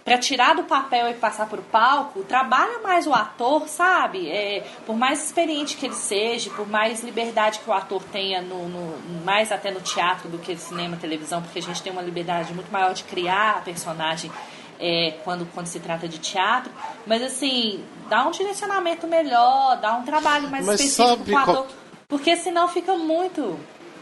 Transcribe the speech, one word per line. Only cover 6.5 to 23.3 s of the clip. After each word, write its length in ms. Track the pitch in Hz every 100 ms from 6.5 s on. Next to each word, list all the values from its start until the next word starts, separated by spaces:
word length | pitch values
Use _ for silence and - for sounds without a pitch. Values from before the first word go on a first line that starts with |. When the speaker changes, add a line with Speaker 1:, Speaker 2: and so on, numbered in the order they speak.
Speaker 1:
por 140 | - 208
mais 360 | 214 220 233
liberdade 560 | 240 214 233 220 214 214
que 100 | -
o 40 |
ator 280 | 196 190 190 -
tenha, 280 | 202 190 185
no, 280 | 180 185 175
no, 280 | 175 170 156 - 170 170
mais 260 | 202 220
até 200 | 196 202
no 100 | 190
teatro 480 | 180 - 175 180 175
do 80 | 170
que 160 | 170
no 60 | 170
cinema, 360 | - 175 175 170
televisão, 460 | 170 156 156 170
porque 180 | 170 185
a 20 |
gente 220 | 170 180
tem 80 | 190
uma 100 | 185
liberdade 520 | 180 180 175 175 165
muito 180 | 175 175
maior 220 | 196 185
de 100 | 185
criar 540 | - 180 175 190 214 202
a 40 |
personagem, 680 | 185 170 - 160 160 165 165 - - - - -
é, 320 | 175 170 165 156
quando, 200 | - 180 170 -
quando 100 | 175
se 140 | 175
trata 280 | 170 165 170
de 120 | 160
teatro, 520 | - 190 190 254 254 - - - -
mas 160 | 226
assim, 600 | 262 254 277 254 226 190 - - -
dá 180 | 214 277
um 40 |
direcionamento 760 | 339 392 392 403 392 349 339 330
melhor, 720 | 330 302 240 240 269 269 247
dá 140 | 214 233
um 80 |
trabalho 460 | 247 302 302 294 285
mais 120 | 269 185
Speaker 2:
Mas 120 | 208
Speaker 1:
específico 280 | 277 - 240
Speaker 2:
sabe 140 | 233
Speaker 1:
pro 100 | -
Speaker 2:
qual 160 | 277 262 214
Speaker 1:
ator, 60 | 269 - - - -
porque 280 | 285 330 339
senão 300 | 370 339 349
fica 280 | 349 349 381
muito. 600 | 311 320 370